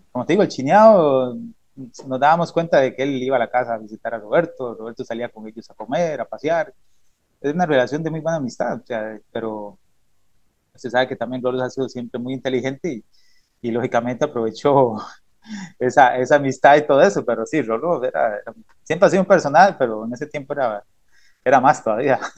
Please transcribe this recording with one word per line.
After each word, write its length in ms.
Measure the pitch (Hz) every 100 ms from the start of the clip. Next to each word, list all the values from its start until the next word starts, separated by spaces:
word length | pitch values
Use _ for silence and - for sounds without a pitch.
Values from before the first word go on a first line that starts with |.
| _
como 140 | 127 117
te 80 |
digo, 100 | 185
el 60 | 180
chineado. 880 | - 135 196 220 202 151 131 127 117 117 - _ 135 123 - 139
Nos 120 | 127
dábamos 320 | 143 170 165
cuenta 280 | 170 165 160
de 160 | 131 -
que 80 |
él 200 | 139 135
iba 140 | 127 131
a 20 |
la 100 | 113
casa 240 | 123 120
a 40 | 113
visitar 360 | 107 107 113
a 60 | 113
Roberto, 560 | 104 147 165 - 123 110
Roberto 280 | 113 117
salía 260 | 123 117 120
con 180 | 110 110
ellos 220 | 110 -
a 40 |
comer, 460 | - 110 160 170 139
a 40 | 110
pasear. 480 | 107 147 165 143 _ _ _ _ _ _ _
Es 140 | 139
una 120 | 160 170
relación 380 | 139 123 147
de 80 | 160
muy 80 | 160
buena 180 | 156 165
amistad, 420 | 123 - 120 113
o 40 | -
sea, 320 | 117 110 107 _
pero 460 | 117 110 107 104 98 _ _ _ _ _ _ _ _ _ _
se 140 | 123
sabe 180 | 123 127
que 80 | 117
también 240 | 117 127
Rolo 200 | 123 127
ha 80 | 127
sido 200 | 135 131
siempre 300 | 123 120 117
muy 140 | 123
inteligente 600 | 131 131 127 131 139 180
y, 100 | 117 - _ _ _ _ _
y 100 | 117
lógicamente 520 | 117 127 120 120 120
aprovechó 720 | 151 120 113 113 143 135 123 107 - - _ _
<laughs> 400 | 220 202 180 -
esa, 380 | 127 147 127 127
esa 180 | 127 147
amistad 420 | 135 131 143 151
y 100 | 151
todo 140 | 139
eso, 240 | 196 165 120
pero 200 | 113 110
sí, 160 | 160
Rolo 420 | 110 113 160 156
era, 340 | 127 - 117 104
era, 160 | - - _ _
siempre 240 | - 170 185
ha 20 |
sido 140 | 180
un 40 | 185
personal, 480 | 185 139 151 196 -
pero 280 | 123 107 113
en 80 |
ese 140 | 123 147
tiempo 260 | 151 135
era, 300 | 143 123 104 - _ _ _ _ _
era 160 | 127 135
más 240 | 131 147
todavía. 360 | 113 107 143 123 -